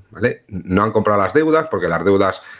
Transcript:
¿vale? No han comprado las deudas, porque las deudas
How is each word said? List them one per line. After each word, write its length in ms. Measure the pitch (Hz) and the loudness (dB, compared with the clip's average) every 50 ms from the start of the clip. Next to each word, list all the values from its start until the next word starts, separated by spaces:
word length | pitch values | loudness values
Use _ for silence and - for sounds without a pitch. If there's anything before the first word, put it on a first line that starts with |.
| _ _ | _ _
¿vale? 340 | - - 104 127 123 - _ _ | -8 -4 -4 -4 -4 -6 _ _
No 340 | 104 90 - 90 92 98 | -14 -12 -4 0 0 2
han 80 | 104 110 | 2 2
comprado 300 | 107 110 95 104 104 101 | 0 0 0 2 0 0
las 120 | 95 92 - | 0 0 0
deudas, 340 | 151 156 156 156 160 160 - | 0 2 2 0 0 0 -2
porque 160 | - 92 87 | -4 -4 -2
las 180 | 85 82 82 85 | -2 -4 0 2
deudas 380 | 98 98 98 98 95 - - - - - | 2 2 2 2 0 -2 -6 -12 -20 -20